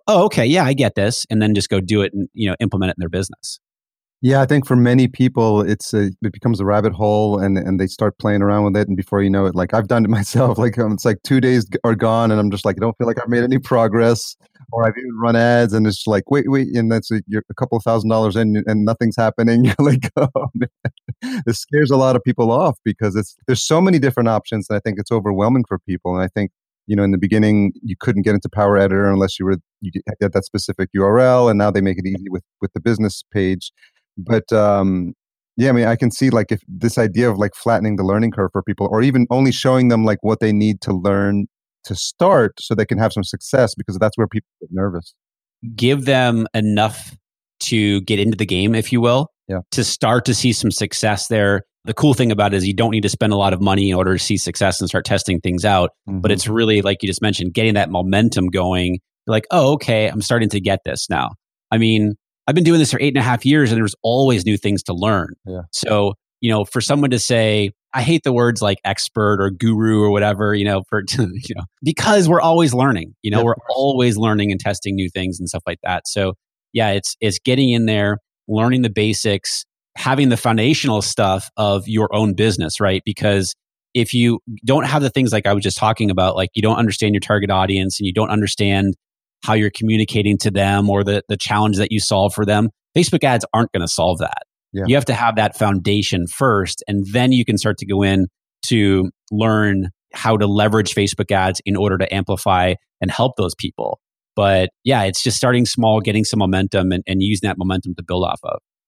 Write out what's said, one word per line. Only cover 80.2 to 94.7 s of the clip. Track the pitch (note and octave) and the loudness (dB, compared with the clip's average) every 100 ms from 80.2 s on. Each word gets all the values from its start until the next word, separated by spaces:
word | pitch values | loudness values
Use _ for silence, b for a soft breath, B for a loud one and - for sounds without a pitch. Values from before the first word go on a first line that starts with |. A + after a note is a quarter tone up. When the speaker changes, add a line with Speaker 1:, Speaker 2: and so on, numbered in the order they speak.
| C3+ | 2
Speaker 1:
the | A#2 | 2
foundational | A#2+ A2+ A#2+ D#3 C#3 G#2+ | 0 2 2 0 0 -2
stuff | - - G2+ F#2+ - - | -2 -2 0 -2 -6 -4
of | G#2 G2+ G2 | -2 -2 -2
your | G#2+ G#2+ | -2 0
own | G#2+ G#2+ | 0 0
business, | F#2 A2 F#2 D#2+ - | 0 0 0 -4 -2
right? | G2+ F#2+ | 0 0
Because | - G2 G#2+ G2 F#2 - _ _ _ | -4 -2 0 0 -2 -8 _ _ _
if | B2 A2+ | -2 0
you | B2 A#2+ A#2 - A2 | 2 2 0 -6 -6
don't | A2+ C#3+ B2+ | 0 2 2
have | D3+ | 0
the | C#3 | 0
things | C#3 B2 | 0 0
like | G#2+ G2 | 0 0
I | |
was | G2+ | 0
just | G2 - | -2 -2
talking | A2 A2+ G#2+ | -2 0 0
about, | F#2 F#2 F2 | 0 0 0
like, | F#2 | -4
you | A2 | 0
don't | G#2+ A2+ | 0 2
understand | A2+ F#2+ G#2+ | 0 0 0
your | G2+ | 0
target | - G#2 G2 | 0 0 0
audience | F#2+ F#2+ F#2+ F#2+ - | 0 0 0 -2 -4
and | G2+ | -2
you | |
don't | G2+ G#2+ | 0 0
understand | G#2+ G2+ - G2+ G2 G2 - _ _ _ _ | 0 -2 0 0 2 2 -2 _ _ _ _
how | - | -2
you're | A2 G#2 | 0 0
communicating | - A2 G#2+ G#2+ A2 G#2 G2+ | -2 0 0 0 0 0 0
to | A2 | 0
them | G2 G2 G2+ G2+ | 0 2 2 2
or | G2+ | 0
the, | G2+ G2+ - | 0 -2 -2
the | - | -6
challenge | - G#2 G#2+ G2 | -2 0 0 0
that | G#2 | 0
you | G#2+ | -2
solve | - G2+ G2 | 0 0 0
for | - | 0
them, | G#2 G#2 A2+ - _ D#3+ | 0 0 0 -4 _ 0
Facebook | F3 E3+ | 2 2
ads | C#3 A#2+ - | 2 0 0
aren't | A2 A2+ | -2 0
gonna | F#2+ E2+ | -2 -4
solve | - F2 E2 | -2 0 0
that. | D#2+ - - _ _ | -4 -8 -14 _ _